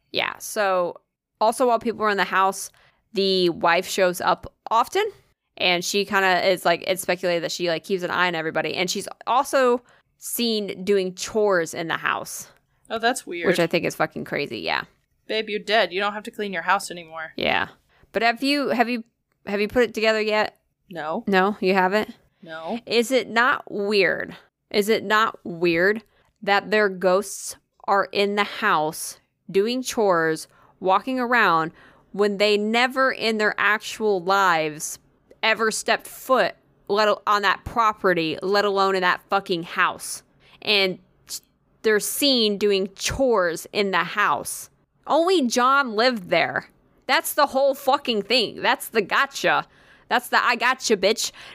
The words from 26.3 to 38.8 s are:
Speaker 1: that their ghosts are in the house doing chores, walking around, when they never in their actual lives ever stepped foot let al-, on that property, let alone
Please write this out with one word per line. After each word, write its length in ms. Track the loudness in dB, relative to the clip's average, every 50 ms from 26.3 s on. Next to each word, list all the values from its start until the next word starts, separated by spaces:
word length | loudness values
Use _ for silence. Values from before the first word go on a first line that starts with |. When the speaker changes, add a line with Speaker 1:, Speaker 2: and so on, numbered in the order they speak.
| _ _
Speaker 1:
that 280 | -2 0 0 0 2 2
their 180 | 2 2 2 2
ghosts 680 | 0 0 2 2 2 2 0 -4 -10 -12 -12 -14 -14 -16 _ _ _ _ -2
are 240 | 0 0 0 0 0
in 220 | 0 0 0 0 2
the 80 | 0 -2
house 760 | -2 -2 -2 0 0 2 2 0 -2 -4 -6 -10 -12 -12 -14 _ _ _ _ _ -2
doing 320 | 0 0 0 0 0 -4
chores, 680 | -6 -4 -2 0 2 4 4 4 2 0 0 -2 -6 -12 _ _ _ _ _ -4
walking 380 | 0 2 2 2 2 -2 -4 -4
around, 520 | -2 2 2 4 4 4 4 2 2 -2 -6 -12 -20 -20 -20 _ _ _
when 260 | -2 0 0 0 2 2
they 180 | 2 2 2 2
never 520 | 2 0 2 2 2 0 2 0 0 0
in 260 | 0 -2 -2 -2 0 0
their 160 | 0 0 0 2
actual 640 | 2 2 0 0 -4 -8 -6 -2 0 0 0 0
lives 760 | 0 2 2 4 4 4 2 2 0 -2 -6 -8 -10 -12 -12 -14 _ _ _ _ _ _ _ _
ever 280 | 0 0 0 2 0 -2
stepped 360 | -2 -2 0 0 0 0 -2
foot 480 | -8 -20 -10 -2 0 2 2 2 0 -2 _ _ _ _ _ _ -2
let 200 | 0 2 4 2
al-, 140 | 2 0 0
on 160 | 0 0 2
that 220 | 2 0 0 0 -4
property, 720 | -4 -2 0 0 0 0 0 0 2 2 2 0 -2 -4 -4
let 220 | -2 0 2 2 2
alone 300 | 2 2 2